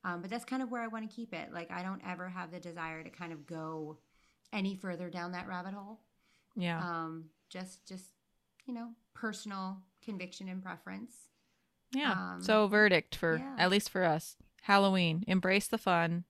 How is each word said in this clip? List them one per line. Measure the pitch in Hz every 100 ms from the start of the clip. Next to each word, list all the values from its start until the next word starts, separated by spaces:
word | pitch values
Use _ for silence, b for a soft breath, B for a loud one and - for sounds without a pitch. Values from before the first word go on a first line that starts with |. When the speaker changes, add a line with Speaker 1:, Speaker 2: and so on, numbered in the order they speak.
Speaker 1:
Um, | 185 175
but | 180
that's | 233
kind | 226 262
of | 262
where | 240
I | 226
wanna | 220 220
keep | 220 226
it. | 170 -
Like, | 175 170
I | 180
don't | 185 196 190
ever | 180 180
have | 180 175
the | 175
desire | 175 170 160 160
to | 160
kind | - 175
of | 160 143
go | 165 160 160 156 156 _ _ _ _ _
any | 214 196
further | 190 196 170 180
down | 180 175
that | 180 190
rabbit | 185 185
hole. | 202 202 220 _ _ _ _ _ -
Speaker 2:
Yeah. | 175 170
Speaker 1:
Um, | 180 170 160 160 160 _ _
just, | 185 185 - -
just, | 190 185 _ _ _ _ _ -
you |
know, | 247 233 233 _
personal | - 220 202 208 196 190 190 - _
conviction | - 196 180 - 190
and | 185
preference. | 185 175 - 190 233 - - _ _ _ _ _ _
Speaker 2:
Yeah. | 262 294 190 180
Speaker 1:
Um, | 180
Speaker 2:
So | 185 214 208
verdict | 208 214 180 -
for, | - 170 160
Speaker 1:
yeah. | 269 277
Speaker 2:
at | 180
least | 196 -
for | 190
us, | 180 156 - - - _
Halloween, | - 202 196 190 175 160 196
embrace | 185 185 196 -
the | 220
fun, | - 175 165 170 175